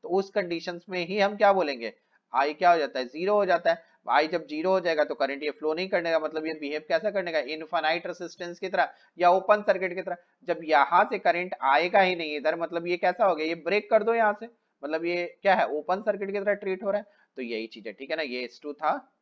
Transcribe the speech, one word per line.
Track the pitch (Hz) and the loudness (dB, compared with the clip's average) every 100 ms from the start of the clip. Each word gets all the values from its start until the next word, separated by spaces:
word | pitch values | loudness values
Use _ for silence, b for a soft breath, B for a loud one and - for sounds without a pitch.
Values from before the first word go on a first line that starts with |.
तो | 160 | 0
उस | 180 196 | -2 0
कंडीशंस | 208 180 170 175 175 190 | -4 -4 -6 -6 -10 -8
में | 185 170 | -6 -4
ही | 202 | 0
हम | 202 208 | 0 4
क्या | 202 | 4
बोलेंगे, | 196 156 131 113 - _ _ _ | 4 2 -2 -8 -10 _ _ _
आई | 123 143 | 0 0
क्या | 151 180 | 4 4
हो | 170 | 4
जाता | 139 131 | 2 -4
है, | 123 | -6
ज़ीरो | 151 185 | -4 0
हो | 208 190 | 2 2
जाता | 170 175 | 2 2
है। | 170 _ _ - | -2 _ _ 0
आई | 127 156 | 2 2
जब | 170 147 | -2 -6
ज़ीरो | 151 170 | -4 0
हो | 190 | 0
जाएगा | 175 156 | 2 0
तो | 143 | 0
करंट | 143 135 139 | 0 -4 -2
ये | 147 | -6
फ्लो | - 151 | -4 -4
नहीं | 160 190 | -2 -2
करने | 196 170 | -2 0
का, | 160 | 0
मतलब | 156 156 156 | -2 -6 -6
ये | |
बिहेव | 156 143 151 151 | -6 -6 -8 -2
कैसा | 160 202 | -2 0
करने | 196 175 | -4 -2
का, | 160 131 | -4 -4
इनफाइनाइट | 156 160 170 156 170 170 | -10 -6 -2 0 -2 -4
रेजिस्टेंस | 165 170 - 175 175 | -10 -12 -12 -12 -10
की | 190 | -6
तरह | 185 156 B B - | -2 -2 B B 2
या | 175 | 4
ओपन | 185 185 208 | 4 4 2
सर्किट | 208 190 185 | 4 0 0
की | 175 | -6
तरह। | 180 175 b b - | -8 -10 b b -6
जब | 160 | -6
यहाँ | 160 151 139 175 | 2 4 6 4
से | 214 202 | 4 2
करंट | - 170 185 - | 0 0 -2 -4
आएगा | 135 147 175 196 | 2 2 4 4
ही | 185 180 | 4 2
नहीं | 156 151 | -4 -2
इधर, | 143 165 | -2 -2
मतलब | 165 170 170 | -4 -4 -4
ये | 175 | 0
कैसा | 180 185 | 0 2
हो | 208 | 2
गया, | 160 156 | 2 -2
ये | 170 | -4
ब्रेक | 156 202 208 | -2 -2 2
कर | 220 | 2
दो | 208 | 2
यहाँ | 233 214 208 | 2 2 0
से, | 233 _ _ _ | -10 _ _ _
मतलब | 139 160 170 | -6 -4 -2
ये | 175 175 - | -4 -4 -4
क्या | 196 | 0
है, | 180 113 | 2 2
ओपन | 147 147 185 | -2 -2 -2
सर्किट | 220 202 196 | -2 -4 -4
की | 202 | -4
तरह | 196 | -2
ट्रीट | 202 202 185 | -2 -2 -4
हो | 202 | -2
रहा | 202 | -4
है। | 214 b b - | -6 b b -12
तो | |
यही | 123 113 110 | -6 -6 -8
चीज | 113 107 | -10 -16
है, | |
ठीक | 101 131 | -14 -8
है | 160 | -6
ना, | |
ये | 147 123 | -4 -6
एस | 120 - | -8 -12
टू | 147 | -14
था | 143 156 170 - _ | -4 -2 -2 -6 _